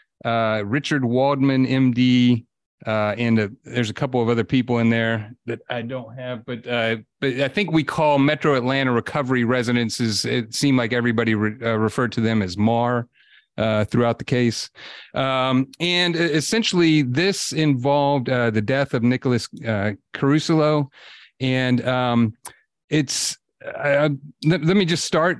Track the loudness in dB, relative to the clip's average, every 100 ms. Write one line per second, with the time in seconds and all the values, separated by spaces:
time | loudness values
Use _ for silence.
0 | _ _ -4 0 0 0 -2 -4 -2 -2
1 | 0 2 2 2 2 2 2 2 2 2
2 | 2 4 4 2 -2 _ _ _ -4 -2
3 | -2 -2 0 2 0 -6 -8 -4 -4 -4
4 | -4 0 0 0 0 0 0 0 2 2
5 | 0 -2 -6 -14 -10 -10 -8 -8 -8 -10
6 | -12 -14 -12 -12 -10 -12 -4 -2 -2 -4
7 | -8 -6 -4 -2 -2 -2 0 0 0 0
8 | 2 4 2 2 2 0 0 0 0 0
9 | -2 -4 0 0 2 0 2 0 0 -2
10 | -2 -2 -2 -4 -4 -2 2 2 2 0
11 | 0 0 0 0 0 -2 -2 0 0 0
12 | -2 0 0 0 -2 0 0 2 0 -2
13 | -6 _ _ _ _ -4 0 0 0 2
14 | 2 0 -2 0 0 -2 -8 -14 -20 -20
15 | -10 -6 -2 -2 0 0 -2 -4 -2 0
16 | 0 0 0 0 0 -2 0 2 4 4
17 | 2 0 0 -2 -4 0 0 2 2 2
18 | 2 0 0 0 2 0 0 0 0 0
19 | 2 2 0 0 -2 -10 -4 -2 -2 -4
20 | _ -2 2 2 2 2 2 2 -2 -8
21 | -20 -20 -20 -6 -2 0 2 0 0 0
22 | 2 2 0 -2 -18 -20 _ _ -4 -2
23 | -2 -4 -6 -8 _ _ -14 -6 0 2
24 | 0 -2 -10 -4 0 0 2 2 2 -2
25 | -2 0 0 -2